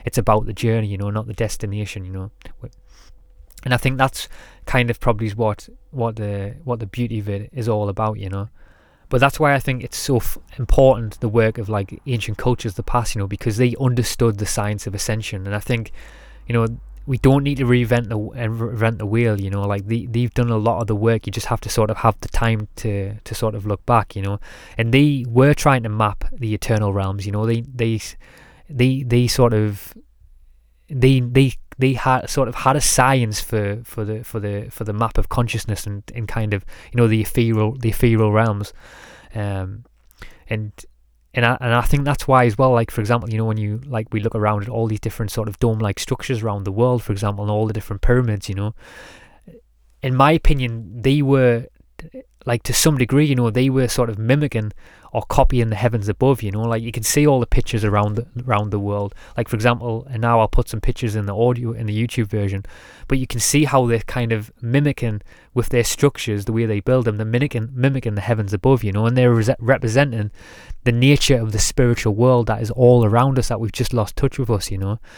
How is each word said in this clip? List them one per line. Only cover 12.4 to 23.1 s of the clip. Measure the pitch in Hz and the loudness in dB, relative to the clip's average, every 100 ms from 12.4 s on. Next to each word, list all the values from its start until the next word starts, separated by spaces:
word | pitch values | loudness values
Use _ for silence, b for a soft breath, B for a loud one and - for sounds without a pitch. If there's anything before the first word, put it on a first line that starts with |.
| 123 120 110 | -2 0 -4
the | - | -6
past, | - 120 107 | -2 0 0
you | 113 | -4
know, | 98 | -4
because | 101 - 104 | -4 -4 2
they | 127 117 | 0 2
understood | 131 123 117 - 120 104 | 0 0 -2 0 0 0
the | 104 | -4
science | - 104 104 - | -2 -2 -4 -6
of | 104 | -6
ascension. | - 110 107 101 95 | -4 -4 -4 -8 -6
And | 104 | -6
I | |
think, | - 120 110 B B B B B B | -2 -4 -4 B B B B B B
you | |
know, | 117 113 117 - - - | 0 0 -2 -14 -16 -6
we | 127 | 2
don't | 135 135 | 4 4
need | 143 135 | 2 0
to | 127 | 2
reinvent | 123 117 120 117 | 2 4 0 0
the, | 110 | -6
uh, | 110 127 117 | -6 -6 -6
reinvent | 113 117 110 113 113 | -4 -4 0 -2 0
the | 104 | -2
wheel, | 110 117 104 | 2 2 0
you | 98 | -2
know, | 101 101 | -2 -2
like, | 101 98 | -2 -2
they, | 117 123 | -4 -2
they've | 117 120 | -2 -2
done | - 120 | 0 0
a | 113 | 2
lot | 110 98 | 0 0
of | 110 | -2
the | 104 | 0
work. | 113 113 - | 2 0 -2
You | |
just | 104 - | -6 -4
have | 117 | -4
to | - | -2
sort | - 107 | 0 0
of | 110 | 2
have | 113 107 | 0 0
the | - | -2
time | - 113 113 104 - | 0 2 0 -4 -8
to, | 110 101 98 | -6 -4 -6